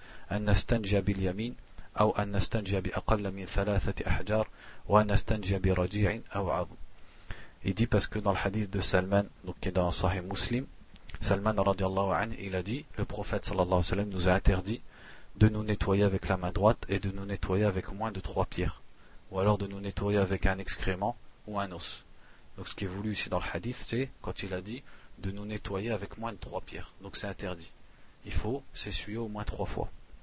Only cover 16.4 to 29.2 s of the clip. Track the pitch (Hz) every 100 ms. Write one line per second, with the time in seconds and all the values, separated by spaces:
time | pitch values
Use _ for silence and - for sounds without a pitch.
16.4 | 90 92 104 120 - 98 98 98 101 98
17.4 | - 95 104 92 - 101 110 98 - 92
18.4 | 92 - 85 - - - - - - 95
19.4 | 101 101 98 98 101 - 101 104 92 95
20.4 | 98 95 98 - - 92 107 - - -
21.4 | - 101 98 98 - - - - - -
22.4 | - - - - 95 95 107 101 107 90
23.4 | - 95 117 - - 117 135 - 104 -
24.4 | 95 92 101 131 - - - - 98 98
25.4 | 104 107 - 98 113 104 101 - 113 104
26.4 | - - - - - - 98 - 101 -
27.4 | 95 85 82 - - - - - 104 -
28.4 | 107 139 - - 107 101 101 113